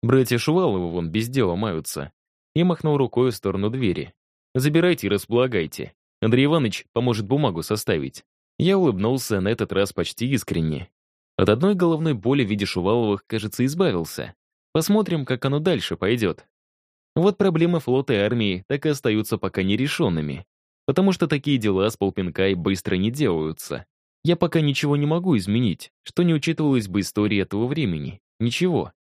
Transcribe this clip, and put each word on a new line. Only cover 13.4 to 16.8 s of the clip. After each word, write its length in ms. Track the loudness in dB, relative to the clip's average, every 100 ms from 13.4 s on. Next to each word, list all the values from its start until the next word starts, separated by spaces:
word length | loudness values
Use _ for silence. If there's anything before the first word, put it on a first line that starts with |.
| -6 -2 -2
избавился. 680 | 0 0 0 -4 -8 -12 -14 _ _ _
Посмотрим, 540 | -4 2 2 2 -2 -2
как 180 | -2
оно 160 | -2 0
дальше 380 | 0 0 -2 -2
пойдёт. 480 | 0 2 0 -2 _ _ _ _